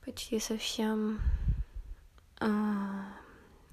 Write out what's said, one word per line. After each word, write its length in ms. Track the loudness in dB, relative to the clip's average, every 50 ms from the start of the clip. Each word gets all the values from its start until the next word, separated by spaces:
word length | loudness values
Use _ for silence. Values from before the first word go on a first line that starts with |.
| -10
почти 340 | -10 -10 -10 -6 -2 -2 0
совсем. 800 | 0 0 -2 -2 -2 -4 0 0 2 2 2 2 2 0 0 2 4 4 4 4 4 2 2 2 0 -6 -6 -12 -12 -12 -14 -16 -16 -20 -20 -20 -20 -20 -6 0
А, 680 | 2 2 4 4 2 2 0 0 -2 -2 -4 -6 -8 -10 -12 -16 -18 -20 -20 -20 -20 -20 -20 -20 -20 -12